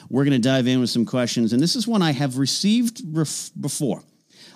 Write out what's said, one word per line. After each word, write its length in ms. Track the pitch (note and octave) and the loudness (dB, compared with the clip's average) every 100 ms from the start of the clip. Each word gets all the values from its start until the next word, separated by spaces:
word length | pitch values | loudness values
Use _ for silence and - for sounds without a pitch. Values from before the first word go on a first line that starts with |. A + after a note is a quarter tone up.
| - | -4
we're 140 | B2 | 0
gonna 140 | C#3 C3+ | 2 4
dive 280 | A#2+ C3 B2 | 2 2 2
in 140 | B2+ | 2
with 100 | A#2+ | 2
some 160 | A#2 A2 | 0 0
questions. 480 | B2+ A#2+ - A2+ | 0 -2 0 0
And 80 | A#2+ | 2
this 120 | E3 | 0
is 140 | C4+ G#3+ | 0 0
one 140 | A3+ | 2
I 100 | E3 | 2
have 240 | C3 C#3+ B2+ | 0 -2 -2
received 640 | C3+ - G3 A#3 A#3 A3+ D#3+ | -2 0 0 2 0 -4 -6
ref-, 400 | D#3 D3 - - - | -4 -4 -4 -10 -8
before. 440 | C#3+ - C#3 E2 - _ _ - - | -6 -4 -4 -4 -8 _ _ -20 -20